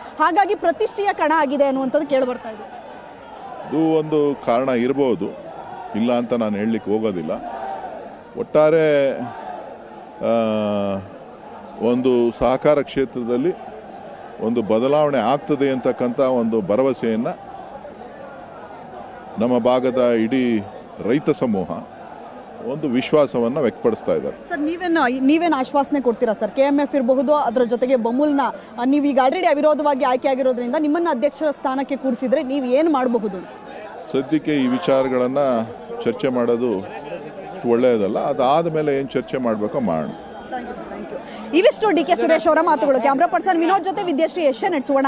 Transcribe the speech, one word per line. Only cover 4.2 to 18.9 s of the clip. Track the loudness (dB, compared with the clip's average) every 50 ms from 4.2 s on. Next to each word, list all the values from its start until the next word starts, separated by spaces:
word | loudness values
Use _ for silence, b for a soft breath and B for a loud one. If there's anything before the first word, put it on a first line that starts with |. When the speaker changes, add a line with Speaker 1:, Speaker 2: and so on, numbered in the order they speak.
| 2 2 0 0 0
Speaker 2:
ಕಾರಣ | 0 2 2 2 2
ಇರ್ಬೋದು, | 2 2 2 2 2 2 2 2 2 0 -2 -6 -8 -10 -14 -14 -14 -14 -14 -14 -14 -14 -12 -8 -4
ಇಲ್ಲ | -2 0 2 2
ಅಂತ | 0 0 0 0
ನಾನು | 0 0 0 -2
ಹೇಳಲಿಕ್ಕೆ | -2 -2 -2 -2 -2 -2 -2
ಹೋಗೋದಿಲ್ಲ. | 0 0 0 0 -2 -2 -4 -4 -6 -6 -6 -8 -10 -10 -10 -10 -10 -10 -10 -12 -12 -14 -14 -16 -16 -18 -20 -12 -10 -10
ಒಟ್ಟಾರೆ, | -6 0 2 4 6 6 6 4 4 4 4 4 2 2 0 -2
ಆ, | -6 -8 -10 -10 -12 -12 -12 -12 -12 -14 -16 -16 -18 -18 -18 -18 -18 -18 -10 -4 -2 0 2 2 2 0 0 0 0 0 -2 -2 -2 -2 -4 -6 -8 -10 -16 -18 -18 -20 -20 -20 -18 -18 -18 -18 -18 -16 -8 -2
ಒಂದು | 0 0 2 2 4 4 4 4 4 2 0 0
ಸಹಕಾರ | 2 2 2 4 4 4 4 4 2
ಕ್ಷೇತ್ರದಲ್ಲಿ | 0 -2 -2 -2 -2 -4 -6 -4 -2 0 0 0 0 -2 -4 -8 -14 -16 -16 -16 -16 -16 -16 -16 -16 -16 -16 -16 -16 -10 -6
ಒಂದು | -2 0 0 0 2
ಬದಲಾವಣೆ | 2 2 2 2 2 4 4 4 2 2 2
ಆಗ್ತದೆ | 2 2 2 0 0 -2 0 2 2 2
ಅಂತಕ್ಕಂಥ | 2 0 0 0 0 0 0 -2 0 2
ಒಂದು | 2 2 2 2 2 2 0 0
ಭರವಸೆಯನ್ನ | 2 2 2 2 2 2 0 0 -2 -2 0 0 -2 -4 -6 -8 -12 -16 -16 -16 -16 -16 -16 -16 -16 -16 -16 -16 -16 -16 -16 -16 -16 -16 -16 -16 -16 -18 -18 -18 -18 -16 -16 -18 -18 -16